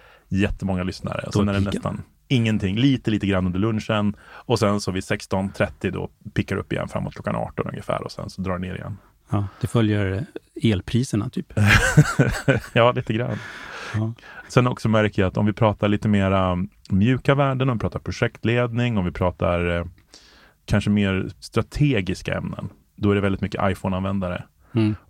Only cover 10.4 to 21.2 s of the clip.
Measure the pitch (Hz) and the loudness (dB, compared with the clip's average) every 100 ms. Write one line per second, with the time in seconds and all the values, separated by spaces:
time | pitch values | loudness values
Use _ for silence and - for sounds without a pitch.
10.4 | - - 117 98 - 117 127 107 127 - | -16 -2 0 0 0 -2 0 -2 -4 -6
11.4 | - - 101 - - - 147 - 127 - | -6 2 6 6 6 6 6 4 2 2
12.4 | - 120 - 123 117 123 - 107 123 107 | 0 0 2 4 4 4 -2 -4 -2 -6
13.4 | - - - - - 107 110 120 - - | -8 -16 -16 -14 -6 -4 -4 -6 -16 -20
14.4 | - - 123 - 117 110 107 - 92 110 | 0 2 2 0 2 4 4 4 2 2
15.4 | 107 104 110 101 104 104 113 101 95 95 | 0 4 2 2 2 2 2 2 4 2
16.4 | 92 90 95 - - 95 110 127 - 139 | 2 0 -4 -8 -2 2 4 2 2 2
17.4 | 139 131 135 113 95 - - 95 120 - | 2 0 0 0 -4 -6 -8 -2 -2 -2
18.4 | 110 120 120 117 120 110 90 80 90 - | 0 0 0 0 0 0 -2 0 -2 0
19.4 | 92 87 87 85 85 - _ - - - | 0 0 0 -2 -4 -12 _ -20 -20 -20
20.4 | - _ - 104 107 104 101 95 | -20 _ -2 0 2 2 2 0